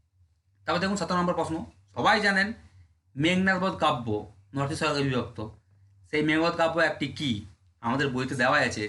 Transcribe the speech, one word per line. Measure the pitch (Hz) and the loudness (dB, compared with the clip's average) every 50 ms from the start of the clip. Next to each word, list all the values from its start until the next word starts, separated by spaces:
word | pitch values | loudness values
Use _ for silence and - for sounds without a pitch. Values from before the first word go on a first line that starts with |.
| _ _ _ _ _ _ _ _ _ _ _ _ _ | _ _ _ _ _ _ _ _ _ _ _ _ _
তারপর | 156 170 175 | -4 -2 0
দেখুন | 190 196 202 190 | 0 -2 -2 -2
সাতান্ন | 170 - 180 180 | -2 -2 0 0
নম্বর | 175 180 165 165 | 0 0 0 -2
প্রশ্ন, | 156 156 160 170 - - - _ _ _ - | -2 -4 -4 -6 -8 -12 -16 _ _ _ -6
সবাই | 123 143 185 220 214 208 | 0 2 4 4 4 2
জানেন | 202 196 190 196 214 233 - - - - - - _ _ _ _ _ _ | 2 2 2 0 0 -4 -10 -16 -20 -20 -20 -20 _ _ _ _ _ _
মেঘনাদ | 135 151 175 185 185 190 190 190 180 | 0 2 2 2 4 2 2 2 2
বধ | 185 185 165 - | 0 -2 0 2
কাব্য | 160 151 147 123 113 113 104 104 - - - - _ _ - | 2 2 2 0 -2 -2 -2 -4 -4 -8 -18 -20 _ _ -4
নটি | 139 139 135 156 - | -4 -2 -2 -2 -2
সর্গে | 160 151 143 143 143 | 0 0 2 0 0
বিভক্ত, | 135 127 120 - - - 117 107 110 - - _ _ _ _ - _ _ _ - - | 0 0 -2 -4 -4 -8 -10 -12 -12 -12 -18 _ _ _ _ -20 _ _ _ -12 -4
সেই | - 151 151 156 | -2 0 2 2
মেঘনাদ | 156 160 165 170 165 165 | 2 4 2 2 2 2
কাব্য | 165 165 165 170 165 156 | 0 2 2 2 0 0
একটি | 151 - 147 139 139 - | 0 -2 -6 -6 -6 -4
কি? | 151 127 107 101 95 - - _ _ _ _ _ | -4 -2 -2 -4 -6 -12 -20 _ _ _ _ _
আমাদের | 117 117 127 139 143 135 123 | -4 -2 0 0 0 0 -2
বইতে | 127 127 127 139 123 | -2 -4 -4 -2 0
দেওয়া | 123 135 147 147 131 117 | 2 2 4 2 2 0
আছে | 113 113 107 | -2 -4 -4